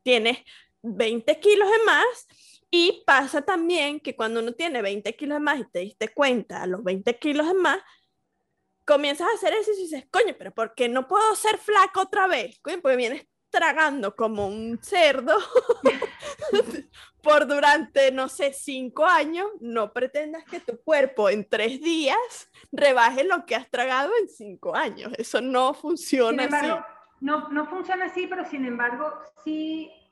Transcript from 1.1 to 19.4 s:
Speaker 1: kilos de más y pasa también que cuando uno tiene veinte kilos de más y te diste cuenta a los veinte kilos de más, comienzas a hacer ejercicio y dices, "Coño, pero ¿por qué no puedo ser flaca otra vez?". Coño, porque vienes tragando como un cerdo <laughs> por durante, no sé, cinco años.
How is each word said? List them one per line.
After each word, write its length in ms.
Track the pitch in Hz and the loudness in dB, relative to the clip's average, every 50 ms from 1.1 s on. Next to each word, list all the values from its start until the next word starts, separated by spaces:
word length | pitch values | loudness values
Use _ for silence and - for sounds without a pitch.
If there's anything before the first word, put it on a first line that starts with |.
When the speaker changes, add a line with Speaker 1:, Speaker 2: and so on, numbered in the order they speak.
| 233 233 226 - 311 311 | -2 -2 0 0 0 4
Speaker 1:
kilos 300 | - 403 415 392 415 381 | 6 6 6 6 6 4
de 80 | 440 440 453 | 4 4 4
más 420 | 403 311 294 381 494 480 - - _ _ _ _ - - _ _ _ | 4 4 4 4 2 0 -6 -18 _ _ _ _ -20 -20 _ _ _
y 320 | - 349 339 370 - - _ | 2 2 4 2 0 0 _
pasa 360 | - 277 262 277 262 - 294 277 | 2 4 4 2 0 -4 -4 -2
también 560 | - 381 339 330 339 359 330 285 285 294 302 | 0 -2 0 0 0 0 0 0 -2 -4 -6
que 160 | _ 277 - | _ -10 -6
cuando 240 | - 226 220 226 233 | -6 -4 -4 -2 -4
uno 140 | 226 240 233 | -4 -6 -6
tiene 280 | - 330 349 285 240 | -6 -6 -4 -4 -4
veinte 340 | 202 196 202 214 202 208 233 | -4 -4 -4 -4 -6 -8 -8
kilos 200 | - 302 277 294 | -8 -8 -6 -4
de 80 | 294 294 | -2 -2
más 160 | 294 302 277 | -2 -2 -2
y 60 | 214 | -4
te 140 | _ _ 175 | _ _ -8
diste 280 | 185 208 - _ 214 | -8 -8 -8 _ -8
cuenta 560 | 220 _ 294 285 269 247 233 175 _ 180 - 170 | -8 _ 0 2 2 2 0 -4 _ -10 -8 -6
a 40 | |
los 160 | 185 180 185 247 | -6 -6 -4 -4
veinte 360 | 185 190 190 196 240 233 - | -4 -6 -2 -2 -4 -4 -2
kilos 280 | - 302 285 294 302 | -4 -2 -2 0 0
de 60 | 330 370 | 0 0
más, 260 | 381 349 311 269 392 - _ _ _ _ _ _ _ _ _ _ _ _ _ _ _ _ _ _ _ _ | 2 2 2 0 -2 -6 _ _ _ _ _ _ _ _ _ _ _ _ _ _ _ _ _ _ _ _
comienzas 420 | - 294 285 294 285 285 294 339 | 0 2 2 2 -2 -2 -2 -2
a 60 | 381 466 | -2 -2
hacer 180 | - 392 320 330 | 0 0 0 0
ejercicio 280 | 440 403 427 415 381 | 0 0 -2 -2 -4
y 60 | 370 330 | -6 -8
dices, 160 | 311 262 - _ | -10 -12 -12 _
"Coño, 240 | - 370 480 370 262 - | 2 2 2 2 0 -8
pero 120 | 180 190 _ | -14 -12 _
¿por 180 | - 226 214 - | -6 -6 -6 -2
qué 160 | - 247 240 | -2 -2 0
no 180 | 240 262 254 | 0 -2 -2
puedo 280 | - 359 415 440 440 403 | 2 2 4 4 4 2
ser 240 | - - 427 427 - | 2 0 0 0 0
flaca 420 | - - 415 403 381 392 - 359 | -2 2 4 4 4 4 2 -2
otra 240 | 381 381 - 403 381 | -2 0 2 2 2
vez?". 320 | 370 359 180 214 - - _ | 2 2 0 -2 -6 -12 _
Coño, 160 | _ 285 349 359 | _ -8 -8 -2
porque 140 | - 269 262 | 0 0 2
vienes 300 | 247 247 220 269 302 - _ _ _ _ _ | 2 0 -2 -4 -8 -12 _ _ _ _ _
tragando 640 | - 349 339 311 269 311 320 302 277 285 202 196 - | 0 2 2 2 2 2 2 2 0 -2 -4 -6 -2
como 300 | - 226 220 220 208 202 | -2 -2 -2 -2 -2 -4
un 300 | 196 208 220 220 226 233 226 - | -4 -4 -8 -8 -8 -8 -10 -8
cerdo 520 | - 403 359 320 294 269 269 240 277 339 403 359 - - 480 - - 480 - | -2 2 4 4 4 4 2 0 2 0 0 0 2 0 2 2 2 -2 4
<laughs> 320 | - 254 - - - - - - - 587 571 - 605 605 440 403 - - - - - _ _ - - - _ _ - | 4 2 2 2 -6 -8 -10 -14 -14 -14 -12 -8 -4 0 2 2 2 0 -4 -12 -12 _ _ -20 -20 -20 _ _ 2
por 240 | 302 302 294 294 | 4 4 6 4
durante, 640 | 247 285 285 294 285 294 302 269 - _ 277 269 269 | 2 2 4 6 4 4 4 0 0 _ 4 4 4
no 180 | 262 262 262 262 | 4 0 -4 -4
sé, 240 | - - 294 277 277 | -4 -2 -4 -2 -4
cinco 520 | - - - 269 262 262 247 - 302 302 | -6 -10 -10 -8 -8 -8 -8 0 2 4
años. 420 | 359 359 320 - 302 330 339 | 6 6 4 2 0 -4 -6